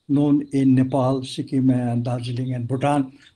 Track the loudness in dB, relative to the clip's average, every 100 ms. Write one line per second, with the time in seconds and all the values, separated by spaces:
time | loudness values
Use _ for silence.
0 | -2 0 2 2 0 2 4 4 2 2
1 | 0 0 -4 -10 -4 0 2 2 0 -2
2 | -4 -6 -6 -6 -6 -6 -6 -2 0 0
3 | -2 -8 _